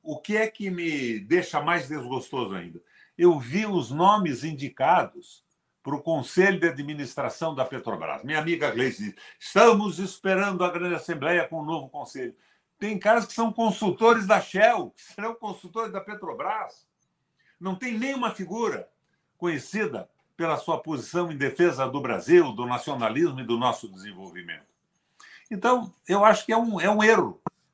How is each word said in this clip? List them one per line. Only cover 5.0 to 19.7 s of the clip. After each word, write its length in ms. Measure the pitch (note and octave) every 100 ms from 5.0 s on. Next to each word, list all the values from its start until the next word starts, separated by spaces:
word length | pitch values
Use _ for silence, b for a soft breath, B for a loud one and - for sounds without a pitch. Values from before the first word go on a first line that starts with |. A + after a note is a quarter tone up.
| A#2+ - - - _ _ _ _
para 140 | C#3
o 80 | D3
Conselho 560 | - D#3 - - G3 F#3
de 80 | E3
Administração 880 | C#3 C#3+ D3+ C3 - B2 - E3
da 100 | C#3
Petrobras. 600 | C3 C3+ - G2+ D3+ C#3
Minha 160 | - D#3
amiga 300 | D#3+ E3 C#3+
Gleice 340 | A2+ C3 -
diz, 100 | G#2+ - B B
"Estamos 600 | - F#3+ A#3 G#3 G#3 D#3+
esperando 680 | F#3+ - F#3+ F#3+ G3+ F3+
a 60 | F3
grande 240 | F3 F3+
assembleia 520 | E3 - D#3+ D3 F3 E3+
com 140 | F3+
um 40 |
novo 240 | D3+ D#3+ C3+
conselho." 460 | D3 B2+ C3+ B2+ - _ _ _ -
Tem 200 | G3+ G#3
caras 280 | G#3 A#3 G3
que 60 |
são 200 | - A#3
consultores 760 | G3+ A3+ F#3+ G3+ - A3+ A#3 G3
da 140 | G#3+
Shell, 500 | - F#3 A3+ A3 F3
que 120 | -
serão 320 | - - A3
consultores 580 | A3+ G#3+ F#3+ F3 G#3+ A3
da 80 | F#3+
Petrobras. 840 | G3 G#3 F3 A#2+ E3+ A3 F#3+ - _ _ _ _ _ _ _ -
Não 160 | F#3 F#3
tem 200 | B3+ A3
nenhuma 340 | C4+ C4+ A3+
figura 580 | - F3 G#3+ A3 C3 - _ _ _ _ -
conhecida 720 | F3 D3 -